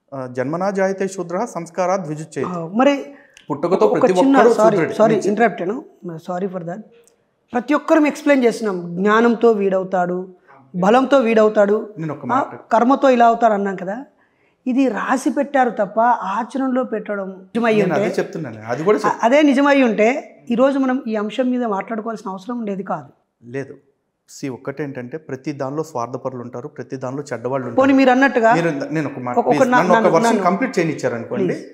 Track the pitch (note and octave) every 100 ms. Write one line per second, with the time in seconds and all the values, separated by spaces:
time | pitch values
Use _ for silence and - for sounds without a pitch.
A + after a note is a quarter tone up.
0 | _ C3+ B2+ B2 B2+ E3 F#3+ G3 F#3+ F#3+
1 | F#3+ F#3+ E3+ F3+ A#3+ F3+ E3+ - F3+ G3
2 | D#3+ D3+ D#3+ C#3+ E3+ F3 E3 G#3 C#4 C#4
3 | - - _ - - C#3+ E3 F#3+ G#3+ -
4 | B3+ F#3 C4+ C4+ A#3+ A3+ A3 G#3 D#3 -
5 | A3 G#3+ F#3 G#3 A3+ - F3 B3 - _
6 | F#3 E3 E3+ F3+ G3 F3+ E3+ G3 - _
7 | _ _ _ _ _ A#3+ - D4 D4 D#4+
8 | D4 C#4+ C#4+ C#4 A#3+ - G#3+ F#3 F3 F3
9 | G3+ A3 A#3+ A3+ A#3 G#3+ G3 F#3+ F#3 F#3+
10 | F3+ F3+ F#3 - _ - _ F3+ F#3+ B3
11 | C4 C#4 A3+ A3 G#3+ G#3+ G3+ G#3+ A#3 -
12 | D#3+ C#3 B2 C4 - A#2+ - A3 A#3 C4
13 | C#4 B3 A#3 A#3 A#3 G3+ G3+ F#3 F3+ A3
14 | C#4+ _ _ _ _ _ B3+ B3+ C4 G3+
15 | F#3 B3+ D4 C#4 C#4 C#4 B3 G#3 G3 A3
16 | A#3+ A#3 F#3 G#3 A#3+ C#4 C4 B3+ A#3+ G#3+
17 | G#3+ G3+ F#3+ F#3+ - A#3 A#3 A3 F#3+ E3
18 | G3+ - F3 - C#3+ A2 A2 B2 E3 G#3+
19 | G#3 - A3+ C#4 D4+ C4 C#4+ C#4+ B3 G3+
20 | G#3+ C#4+ - - - A#3 C4+ C#4 C4 B3+
21 | A#3 G#3+ G#3 G#3+ B3+ B3 A#3+ G3 G3 A3+
22 | G#3+ G#3+ G#3+ F#3+ F#3+ B3 G#3+ F#3+ F#3+ F3
23 | C3 _ _ _ A#2 C3 C3 - _ _
24 | _ _ _ - C#3 A#2+ - C#3 D3 B2+
25 | B2 D#3+ D#3+ C3 D#3 C#3 C3+ D3 D#3 B2
26 | A#2+ C3 C3 B2+ A#2+ B2 D3+ - B2 C3+
27 | B2 C3+ D3 A#2+ B2 C3+ B2 A#2+ C4+ C4+
28 | C4+ B3+ C4+ B3 A3+ B3+ E3 C#3+ C#3 D#3
29 | C#3+ C3+ B2 A#2+ C3 D3 B3+ B3 F3 E3+
30 | F#3 - A#3 A3 F3+ F#3 B3+ - E3 C3+
31 | C3 A#2 A2+ B2+ F#3 - -